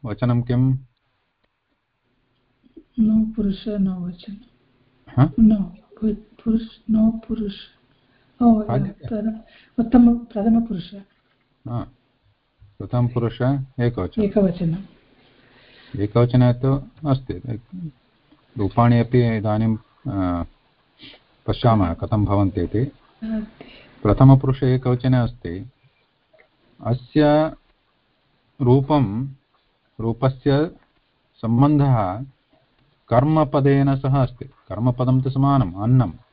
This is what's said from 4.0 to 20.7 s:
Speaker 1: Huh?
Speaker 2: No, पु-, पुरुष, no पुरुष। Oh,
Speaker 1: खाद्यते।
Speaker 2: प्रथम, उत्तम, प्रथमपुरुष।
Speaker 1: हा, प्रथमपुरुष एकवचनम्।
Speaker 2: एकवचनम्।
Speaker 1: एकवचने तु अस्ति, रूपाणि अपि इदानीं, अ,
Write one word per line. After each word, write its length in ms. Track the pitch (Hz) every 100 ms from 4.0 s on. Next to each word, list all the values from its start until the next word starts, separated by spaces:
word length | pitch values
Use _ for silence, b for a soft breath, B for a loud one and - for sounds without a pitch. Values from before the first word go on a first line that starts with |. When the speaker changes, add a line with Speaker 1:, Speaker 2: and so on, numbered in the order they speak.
| 175 175 - 202 - _ _ _ _ _ _ -
Speaker 1:
Huh? 120 | 151 -
Speaker 2:
No, 220 | 220 208
पु-, 540 | 185 - _ - 220 208
पुरुष, 460 | - _ - 226 226 - -
no 200 | 220 220 226 -
पुरुष। 260 | 233 208 - - _ _ _ _ _ _ _
Oh, 240 | 240 220 214
Speaker 1:
खाद्यते। 400 | 208 196 - -
Speaker 2:
प्रथम, 320 | 214 220 220 - b b -
उत्तम, 360 | 233 247 240 233
प्रथमपुरुष। 760 | 233 214 208 226 226 190 - 196 196 _ _ _ _ _ -
Speaker 1:
हा, 120 | 117 - _ _ _ _ _ _ _ - _
प्रथमपुरुष 640 | 98 123 123 120 117 - 123 143 135 -
एकवचनम्। 460 | 120 120 90 - 202
Speaker 2:
एकवचनम्। 1700 | 214 190 170 170 170 196 _ _ _ _ _ _ _ _ _ - -
Speaker 1:
एकवचने 540 | 101 - 123 123 123
तु 300 | 120 131 139 135 _ 156
अस्ति, 500 | 156 - - 127 107 _ 185 170 _ _ _ _ _ _ -
रूपाणि 420 | 98 - 120 120
अपि 380 | 117 127 120 113
इदानीं, 400 | 107 107 113 110 _ _ 139
अ, 360 | 98 92 85 85 _ _